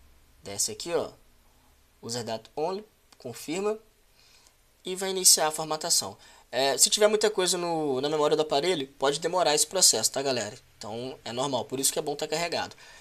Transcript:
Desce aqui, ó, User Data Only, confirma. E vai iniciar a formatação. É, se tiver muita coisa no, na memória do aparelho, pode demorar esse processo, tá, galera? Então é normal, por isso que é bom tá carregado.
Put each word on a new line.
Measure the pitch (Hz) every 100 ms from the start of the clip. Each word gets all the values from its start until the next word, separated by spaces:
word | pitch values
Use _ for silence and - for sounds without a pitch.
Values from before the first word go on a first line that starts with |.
| - - - _
Desce | - 101 -
aqui, | 214 170
ó, | 160 101 - _ _ _ _ _ _ _ _
User | 117 120
Data | 113 113 - -
Only, | 160 196 214 _ _ -
confirma. | - - - 170 208 220 - _ _ _ _ - _ _ _ _ 185
E | 185
vai | 190
iniciar | 190 - - 156
a |
formatação. | 156 156 156 170 - 95 101 - - _
É, | 117 139 127
se | 202
tiver | 208 208
muita | 214 214
coisa | 202 180 180
no, | 175 160 151 127
na | 147
memória | 156 147 -
do |
aparelho, | 151 139 170 170 135 -
pode | 135 160
demorar | 165 180 156 151
esse | -
processo, | 190 175 113 113
tá, | 135
galera? | 139 123 104 - - -
Então | 110 113 127 - -
é |
normal, | 120 143 123 -
por | 135
isso | 131
que | 170
é |
bom | 151 147
tá | 180
carregado. | 156 170 127 - - - -